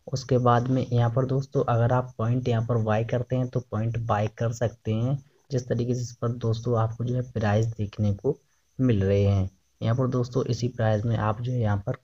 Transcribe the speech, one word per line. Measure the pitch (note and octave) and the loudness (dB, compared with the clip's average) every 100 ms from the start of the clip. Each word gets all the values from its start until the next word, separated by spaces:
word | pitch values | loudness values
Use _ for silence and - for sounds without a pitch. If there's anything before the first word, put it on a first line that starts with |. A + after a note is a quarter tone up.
| - | -8
उसके | C3+ - B2+ | -8 0 2
बाद | A#2+ A#2+ B2+ | 4 4 2
में | C3 - | 0 2
यहाँ | A#2+ A#2 | 2 2
पर | B2 C3 | 0 0
दोस्तों | C3+ - C3 A#2+ | -2 -2 -2 0
अगर | A#2 A#2 | 2 2
आप | B2+ B2+ - | 2 -2 -4
point | A#2 B2+ B2 | -2 0 0
यहाँ | A2+ A2+ | 0 0
पर | A#2 | 0
बाय | G#2+ G#2+ | 2 0
करते | A2+ B2 - B2+ | 0 -2 -2 -2
हैं | B2 | -2
तो | A#2+ | -4
point | - G#2+ A2 A#2 A2+ | -4 -4 -2 -4 -2
Y | G#2 G#2+ - | 0 -2 -2
कर | A2+ | -4
सकते | A2+ A2+ - A2 | -2 -4 -4 -4
हैं। | A2 B2 C#3 - _ _ | -2 -2 -4 -8 _ _
जिस | B2+ - | -6 -2
तरीके | A#2+ A#2+ | -2 -2
से | B2 | -4
इस | A#2 | -6
पर | - A#2 A#2+ | -6 -4 -2
दोस्तों | A#2 A2+ B2 A2+ | -2 -2 0 0
आपको | A2+ A2+ | 0 -2
जो | A#2+ | -4
है | B2 B2 | -4 -4
price | A2 G#2+ G#2+ A2+ | -2 2 2 0
देखने | - G#2 - G#2 | -2 -6 0 0
को | G2 C3+ - _ _ _ - | 0 -2 -4 _ _ _ 0
मिल | B2+ G2+ | 2 4
रहे | F#2+ G2+ | 4 4
हैं। | G2+ G2 F#2+ - _ _ | 4 4 0 -6 _ _
यहाँ | A2+ A#2+ | -2 0
पर | B2+ | 2
दोस्तों | B2+ B2 C3+ B2+ | 0 0 -2 -2
इसी | A#2 B2 | -2 -2
price | - A2 G#2+ | 0 2 2
में | A2+ G#2+ | 0 0
आप | G#2+ A2 | 0 -2
जो | B2 | -2
है | B2 | 0
यहाँ | G#2+ G#2 - | 0 0 -2
पर | - | -8